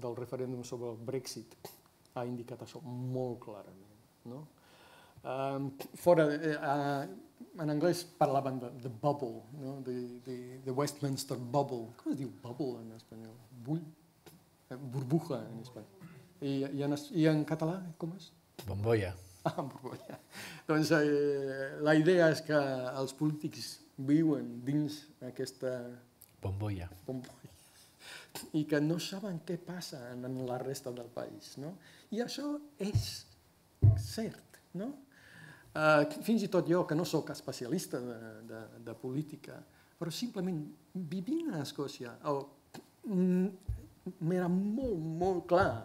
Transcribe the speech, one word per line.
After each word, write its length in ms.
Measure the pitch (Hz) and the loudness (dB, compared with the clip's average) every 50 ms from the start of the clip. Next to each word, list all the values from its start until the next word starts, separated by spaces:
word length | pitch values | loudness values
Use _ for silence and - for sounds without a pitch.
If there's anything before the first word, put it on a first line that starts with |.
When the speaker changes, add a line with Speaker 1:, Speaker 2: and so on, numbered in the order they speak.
Speaker 1:
del 180 | 120 120 113 120 | -6 -6 -4 -6
referèndum 460 | 123 - 135 127 127 123 127 123 120 | -6 -6 -6 -4 -4 -4 -6 -6 -8
sobre 280 | - 131 117 120 120 | -8 -8 -6 -6 -6
el 80 | 110 110 | -8 -8
Brexit 560 | 117 123 135 131 127 - - 113 110 - - - - - - - _ _ _ _ _ _ - | -6 -4 -4 -4 -4 -6 -10 -12 -14 -16 -18 -20 -20 -20 -20 -20 _ _ _ _ _ _ -6
ha 100 | 127 120 123 | -6 -4 -4
indicat 380 | 123 120 117 123 120 117 117 | -4 -6 -6 -8 -10 -12 -12
això 160 | - - 120 - | -12 -12 -12 -10
molt 560 | 123 123 123 127 127 127 127 127 123 117 117 | -8 -6 -4 -4 -2 0 0 0 -2 -4 -6
clarament, 600 | - 110 104 98 - - 92 95 98 104 107 110 _ _ _ _ - 120 | -10 -12 -12 -12 -14 -16 -20 -20 -20 -20 -20 -20 _ _ _ _ -16 -14
no? 140 | 123 143 156 - _ _ - - - - - - - - - - - - | -12 -12 -14 -16 _ _ -20 -20 -20 -20 -20 -20 -20 -20 -20 -20 -20 -12
Ehm, 480 | - 131 127 135 135 139 139 135 139 131 - - - - - | -8 -6 -4 -2 -2 -2 -2 -2 -4 -4 -6 -8 -12 -14 -10
fora 320 | - - 175 175 160 156 | 4 8 8 10 10 8
de, 120 | 147 147 151 165 156 | 6 4 2 0 0
eh, 60 | 151 151 | 0 0
a, 480 | 156 143 143 147 143 143 143 139 147 190 196 - - - _ - - - - 180 | 0 2 2 2 2 2 0 0 -2 -6 -8 -14 -18 -20 _ -20 -18 -14 -8 -4
en 100 | 156 151 | -2 0
anglès 340 | 151 151 175 180 165 170 - | 2 4 4 4 4 2 -2
parlaven 540 | - - - 151 143 135 135 131 131 131 127 | -4 0 2 4 4 4 2 2 0 -2 -4
de, 120 | 120 120 131 127 | -6 -8 -10 -8
de 60 | 120 131 | -8 -8
bubble, 540 | 113 113 - 147 143 147 135 113 110 113 110 113 | -4 0 2 2 2 0 -2 -6 -6 -8 -12 -14
no? 280 | 143 151 135 131 139 135 | -12 -10 -10 -8 -8 -8
De, 140 | 131 127 123 123 123 120 120 123 | -6 -6 -4 -4 -6 -6 -10 -12
de, 160 | - 131 127 123 123 123 127 131 | -10 -10 -8 -8 -10 -12 -12 -8
de 120 | 131 131 | -6 -2
Westminster 640 | 127 139 147 143 - - 143 139 135 - - - 131 113 | 0 2 0 0 0 -2 -2 -2 -2 -2 -4 -4 -6 -6
bubble. 540 | 123 117 139 143 139 139 127 117 113 113 - | -4 0 2 2 2 2 0 -6 -6 -8 -12
Com 160 | - - 320 | -8 -4 -4
es 60 | 285 - | -4 -2
diu 120 | 139 117 107 - | -4 -8 -8 -10
bubble 380 | - 120 - - 151 127 120 117 | -12 -8 -6 -4 -4 -4 -4 -6
en 120 | 113 113 110 | -10 -14 -14
espanyol? 380 | 113 - - 113 110 113 110 113 123 117 - 127 120 117 | -16 -16 -16 -16 -14 -14 -14 -16 -18 -20 -20 -18 -10 -6
Bull? 180 | 135 160 170 160 - - - _ _ _ _ - - - - _ _ _ _ _ - | -4 -4 -4 -4 -8 -16 -20 _ _ _ _ -20 -20 -20 -20 _ _ _ _ _ -14
Eh, 60 | 131 | -12
burbuja 640 | 123 139 127 120 135 127 120 156 160 156 - 135 113 110 | -10 -8 -6 -6 -4 0 2 2 0 2 0 -6 -6 -6
en 160 | 110 - 131 | -8 -10 -12
espanyol. 460 | 135 - - 107 104 - - - - - - - - - - - | -12 -14 -14 -16 -16 -18 -18 -20 -20 -20 -20 -20 -20 -20 -10 -6
I, 160 | 147 139 139 135 135 135 143 139 | -2 0 0 0 0 -2 -2 -2
i 40 | |
en 140 | 139 143 147 | 0 0 0
es-, 140 | 143 - - | 0 -2 -2
i 160 | 233 165 156 160 | 2 6 6 6
en 160 | 156 151 147 | 6 6 4
català, 320 | - 160 156 160 160 185 190 185 170 156 | 0 0 0 0 0 -2 -2 -6 -10 -10
com 220 | - 170 165 180 | -8 -8 -8 -8
és? 160 | 196 - - - _ _ _ _ - | -10 -14 -20 -20 _ _ _ _ -10
Speaker 2:
Bombolla. 540 | - 98 95 98 104 117 117 107 95 90 - - - - - - | -8 -6 -4 0 2 4 4 4 2 0 -4 -8 -14 -20 -10 -6
Speaker 1:
Ah, 180 | - 165 - 180 | -4 -4 -2 -4
bombolla. 600 | 147 127 - - 127 123 - - - - 131 - - - - - - - - - | -6 -6 -8 -10 -12 -12 -12 -12 -14 -14 -16 -16 -16 -16 -14 -14 -14 -12 -14 -6
Doncs, 300 | - - 156 156 156 151 165 | 0 2 4 4 6 6 6
eh, 760 | 151 147 147 147 143 147 147 143 139 135 135 135 135 135 139 151 151 | 6 6 6 6 4 4 4 2 2 0 -2 -2 -4 -6 -6 -4 2
la 140 | 151 151 156 | 6 8 8
idea 340 | 156 156 180 185 175 165 160 | 8 10 8 10 10 10 8
és 120 | 151 - | 6 4
que 160 | - 151 151 147 139 135 131 127 127 127 | 2 4 4 4 4 4 0 -2 -2 -2
els 260 | 143 135 135 131 - | -2 -2 -2 -2 -2
polítics 580 | - 156 151 151 151 - 147 - 120 113 - - - - - _ | 0 0 0 0 0 -4 -6 -6 -8 -10 -10 -12 -14 -18 -14 _
viuen 640 | - 135 135 147 160 165 160 143 127 120 120 120 120 | -4 2 4 6 6 6 6 4 2 -2 -4 -8 -6
dins 400 | 123 135 143 151 151 139 - - - - - - | -2 0 2 2 2 0 -2 -8 -12 -18 -16 -12
aquesta 560 | 127 123 - - 131 127 - - 131 127 127 123 120 123 123 123 - - _ - - - _ | -12 -8 -6 -6 -6 -6 -6 -4 -4 -4 -2 -4 -6 -8 -12 -14 -18 -20 _ -20 -20 -20 _
Speaker 2:
Bombolla. 520 | - - 101 95 98 104 104 101 90 87 87 - - | -8 -6 -4 -4 -2 -2 -2 -4 -4 -6 -10 -12 -12
Speaker 1:
bombolla. 500 | - - 131 127 123 - - - - - - - - - - - - - _ - - - - - - - - - - - - | -8 -6 -6 -6 -8 -10 -16 -20 -20 -20 -20 -20 -20 -20 -20 -20 -20 -20 _ -20 -18 -16 -16 -16 -16 -14 -14 -14 -8 -2 0
I 100 | 156 147 | 0 2
que 160 | - 151 147 | 4 4 4
no 180 | 147 156 170 175 | 4 4 2 0
saben 420 | - - 190 190 220 202 175 156 | -2 -6 -6 -6 -6 -6 -6 -6
què 160 | - - 175 165 | -4 -4 -6 -6
passa 420 | - - 175 180 - - - 131 120 | -6 -8 -10 -8 -8 -10 -10 -10 -10
en, 180 | 123 123 123 127 | -10 -8 -6 -6
en 160 | 127 131 127 127 | -4 -4 -4 -2
la 140 | 123 123 127 | -2 -2 -2
resta 320 | 135 131 135 - - 127 | -4 -4 -6 -6 -6 -8
del 200 | 123 123 117 117 | -8 -8 -10 -8
país, 460 | - 131 120 113 107 104 - - - 131 | -8 -8 -8 -8 -10 -14 -16 -14 -12 -10
no? 180 | 143 165 196 - - - - - - - | -10 -10 -10 -12 -16 -20 -20 -20 -12 -6
I 140 | 208 220 | -4 -2
això 320 | 240 247 - 262 285 294 294 294 - - - | -2 -2 -4 -4 -4 -4 -4 -6 -8 -10 -8
és 320 | - 190 208 - - - - - - - - - _ _ _ _ _ _ _ _ _ - 101 - - | -6 -2 0 0 0 0 -2 -6 -10 -14 -18 -20 _ _ _ _ _ _ _ _ _ 8 8 8 8
cert, 600 | - - - 214 226 170 - - - _ - - _ _ | 4 -4 -4 -4 -4 -4 -6 -10 -16 _ -20 -20 _ _
no? 220 | - 175 208 277 285 - - - - - - - - - - - - - - - | -6 -6 -6 -6 -8 -10 -14 -20 -20 -20 -20 -20 -20 -20 -20 -20 -20 -20 -16 -8
Eh, 500 | - 156 156 156 156 147 147 147 - - | -2 4 6 8 8 8 8 4 0 -2
fins 240 | - 208 226 208 202 | 2 2 4 4 4
i 40 | - | 4
tot 180 | - 175 165 156 | 4 4 4 6
jo, 140 | 175 180 160 | 4 4 4
que 100 | - 151 | 4 2
no 100 | 160 175 | 2 2
sóc 260 | - - 147 - - | 2 2 0 0 -2
especialista 680 | 139 - - 135 - - 123 117 156 190 - - 165 131 | -6 -10 -8 -8 -8 -6 -4 -2 -2 -2 -2 -2 -4 -4
de, 160 | 123 123 117 113 113 110 107 110 | -4 -6 -8 -10 -10 -12 -14 -14
de, 180 | 113 113 113 110 110 - 113 117 | -12 -12 -12 -12 -12 -12 -14 -12
de 160 | 117 117 110 | -10 -10 -10
política, 640 | - - 127 127 147 151 - - - - - 127 - - - - - - _ _ | -8 -6 -4 -4 -4 -4 -6 -8 -16 -14 -14 -16 -16 -16 -20 -20 -20 -20 _ _
però 180 | - 170 165 | -8 -6 -6
simplement 460 | 160 - 247 240 - 196 180 185 180 151 147 - - - _ _ - 185 180 143 | -4 -4 -6 -6 -4 -2 -2 -2 -2 -4 -4 -8 -12 -18 _ _ -8 -8 -6 -4
vivint 460 | 180 190 180 247 311 330 339 302 190 | -4 -4 -2 -2 -2 -2 -2 -2 -2
a 80 | 151 | -4
Escòcia, 500 | 131 - - - 139 135 - - 123 120 117 - | -4 -4 -4 -6 -6 -6 -6 -8 -10 -12 -10 -6
oh, 200 | - 151 143 139 135 - - - _ _ - - - - _ _ | -2 -2 -2 -2 -4 -8 -14 -20 _ _ -18 -18 -18 -18 _ _
mm, 440 | - 247 196 180 185 180 180 180 185 202 185 - - - - - - - - _ - 185 185 - | -6 0 2 4 4 6 6 4 2 2 -2 -4 -6 -6 -6 -6 -8 -14 -18 _ -12 -12 -8 -4
m'era 320 | 165 165 185 180 180 170 | -2 0 2 2 2 2
molt, 480 | 180 190 202 208 214 254 269 480 403 160 156 160 160 | 2 2 2 0 0 0 0 0 0 -2 -2 -2 0
molt 300 | 165 180 190 185 170 165 - | 2 2 2 2 2 4 6
clar 240 | 175 185 196 147 113 110 | 6 6 8 6 2 -2